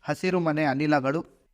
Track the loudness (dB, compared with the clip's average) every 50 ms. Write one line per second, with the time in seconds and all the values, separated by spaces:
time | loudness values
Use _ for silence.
0 | _ -8 -8 -4 -2 0 0 0 0 0 0 0 0 0 0 0 2 2 2 2
1 | 2 0 -2 -2 -4 -8 -18 _ _ _